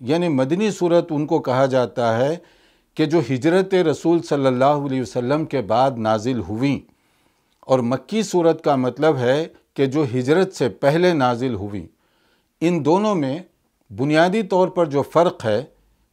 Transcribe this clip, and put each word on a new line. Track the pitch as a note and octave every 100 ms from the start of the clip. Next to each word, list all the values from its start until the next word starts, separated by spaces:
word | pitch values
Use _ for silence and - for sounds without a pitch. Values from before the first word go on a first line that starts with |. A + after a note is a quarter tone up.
यानी | A#2+ D#3+ F3
मदनी | C3+ C3 F3+ G#3+
सूरत | F#3+ F3+ E3+ E3+
उनको | D3+ D3 D#3+
कहा | - B2+ C3+
जाता | B2+ A#2+ - A#2
है | A2+ C3+ E3+ - _ _ _ _ -
कि | D#3
जो | E3
हिजरत | C#3 C3 D3+ F#3 F#3+ F#3+
रसूल | E3 C3+ E3 E3+
सल्लल्लाहु | E3 C#3+ C3+ B2 C3 D3 C#3+
अलैहि | C3
वसल्लम | A#2+ C3 B2 D3 D#3
के | C3+
बाद | F#2+ A2 C3+ A#2+
नाजिल | A2 A2 A2 B2+
हुई, | E2+ G#2+ C#3 B2 - _ _ _ _ _ _ _ -
और | C3
मक्की | A#2 C3 - A3 F#3
सूरत | F3+ E3 E3 D#3+
का | C3+
मतलब | B2+ B2+ D3+ C#3
है | A#2+ C#3+ E3+ - _ -
कि | C3+
जो | C#3 C#3+
हिजरत | B2 B2 D#3+ F#3+
से | - B2+ F#2
पहले | C#3 D#3+ F3+ E3
नाजिल | B2+ A#2+ C3 G#2+
हुई। | G2+ G2+ E2 _ _ _ _ _ _ _
इन | E3 F3
दोनों | C#3+ F3+ G#3+ G3
में | C3+ D3+ F#3 _ _ _ _
बुनियादी | G2 C#3 D#3 F3 G#3+ F#3+
तौर | F#3 F#3
पर | F3+ E3+
जो | C#3
फ़र्क | B2+ E3 F3 -
है, | A2+ G#2 - _ _ _ _